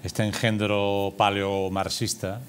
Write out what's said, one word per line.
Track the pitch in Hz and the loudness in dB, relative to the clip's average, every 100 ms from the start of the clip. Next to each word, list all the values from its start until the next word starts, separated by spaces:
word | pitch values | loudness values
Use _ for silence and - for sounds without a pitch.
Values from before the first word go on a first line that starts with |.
este | 92 - | -8 -2
engendro | 107 95 117 107 104 104 101 101 98 95 | 0 2 2 2 2 2 2 0 -2 2
paleomarxista | 104 101 98 98 95 95 92 - 113 - 95 107 | 2 4 0 0 0 0 -2 -2 -4 -4 -4 -6